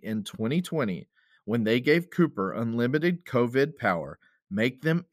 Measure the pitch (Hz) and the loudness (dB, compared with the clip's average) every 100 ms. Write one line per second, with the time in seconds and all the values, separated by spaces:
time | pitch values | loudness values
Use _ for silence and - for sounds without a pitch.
0 | 101 110 98 - 113 165 180 160 110 82 | -6 -6 -6 -6 -2 -2 -2 -2 -2 -4
1 | - _ _ _ - 117 110 123 131 170 | -10 _ _ _ -4 0 2 2 4 2
2 | 170 - 160 104 95 110 117 117 120 151 | 2 2 2 2 -2 -2 -2 0 0 2
3 | 175 175 - 123 120 131 151 - 110 85 | 0 -2 -2 0 2 2 0 0 -2 -2
4 | 78 76 _ _ - 98 123 127 156 170 | -4 -14 _ _ -8 0 0 0 0 0
5 | 175 | -2